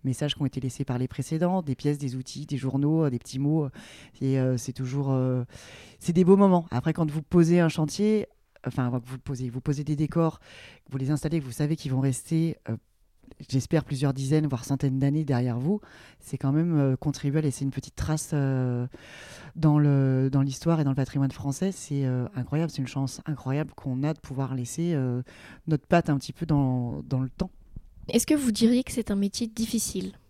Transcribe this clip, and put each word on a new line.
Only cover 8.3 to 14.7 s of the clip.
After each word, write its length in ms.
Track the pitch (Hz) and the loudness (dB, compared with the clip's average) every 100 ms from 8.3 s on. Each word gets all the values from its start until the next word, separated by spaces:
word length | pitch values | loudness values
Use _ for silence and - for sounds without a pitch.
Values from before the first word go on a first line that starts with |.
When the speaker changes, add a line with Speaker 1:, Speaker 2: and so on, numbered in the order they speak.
| _ _ _ 127 | _ _ _ -6
Speaker 1:
enfin, 240 | 131 123 | -2 -2
que 180 | 123 123 | -2 -6
vous 100 | 131 | -12
posez, 300 | - 127 127 | -8 -6 -6
vous 140 | 123 | -6
posez 220 | 139 143 | -4 -4
des 120 | 147 147 | -2 -2
décors, 440 | 151 170 165 - | 0 2 0 0
que 520 | - - - - - | -20 -20 -20 -20 -10
vous 60 | 131 | -6
les 120 | 131 | -2
installez, 300 | 151 151 165 | -2 0 -2
que 60 | 131 | -4
vous 40 | |
savez 260 | 117 147 160 | -4 -2 -2
qu'ils 160 | 143 | -2
vont 80 | 131 | 0
rester... 580 | 135 127 - 160 165 - - | 0 -2 -2 0 0 -2 -8
Euh, 80 | 113 _ _ _ _ - - - | -8 _ _ _ _ -20 -20 -2
j'espère 360 | 135 - 160 | -2 2 0
plusieurs 280 | - 135 143 | 0 -2 0
dizaines, 340 | 135 135 156 151 | 0 0 2 2
voire 200 | 127 | -4
centaines 320 | 123 | -4